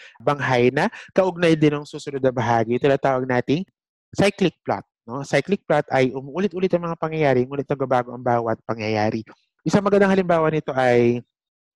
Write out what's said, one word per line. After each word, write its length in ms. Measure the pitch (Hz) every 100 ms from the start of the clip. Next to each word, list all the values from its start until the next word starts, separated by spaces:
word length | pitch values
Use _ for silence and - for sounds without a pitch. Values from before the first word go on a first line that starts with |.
| - -
banghay 480 | 117 143 131 123 123
na 240 | 135 196 - - -
kaugnay 400 | 190 170 175 160
din 240 | 151 147
ng 80 | 147
susunod 320 | 151 - 139
na 120 | 131
bahagi. 440 | 123 117 117 110 123
Tinatawag 480 | 147 135 139 127
nating 400 | 131 123 - 151 190 _ _ _ _
cyclic 440 | - 196 - 185 -
plot, 200 | - 101 - _
no? 220 | - 131 139
Cyclic 400 | 143 160 202 -
plot 240 | 151 -
ay 240 | 131 131
umuulit-ulit 560 | 131 139 156 196 180 185
ang 140 | 175 170
mga 80 | 165
pangyayari, 460 | 160 160 147 123
ngunit 240 | 127 139 135
nagbabago 480 | 139 131 127 123
ang 80 | 123
bawat 340 | 127 120 113 110
pangyayari. 600 | - 113 107 107 107 113 - - _ _ 156
Isang 160 | 208
magandang 320 | 196 196 196
halimbawa 320 | 190 180 165 156
nito 200 | 156 -
ay 480 | 131 127 120 120 120 - _ _ _ _